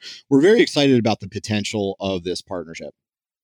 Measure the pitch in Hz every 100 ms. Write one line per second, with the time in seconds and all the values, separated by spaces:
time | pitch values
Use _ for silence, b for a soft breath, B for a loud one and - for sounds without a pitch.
0 | B B B 139 170 226 165 151 143 123
1 | 113 104 95 101 - 107 101 110 98 95
2 | 98 95 87 85 - 92 80 80 76 -
3 | _ _ _ _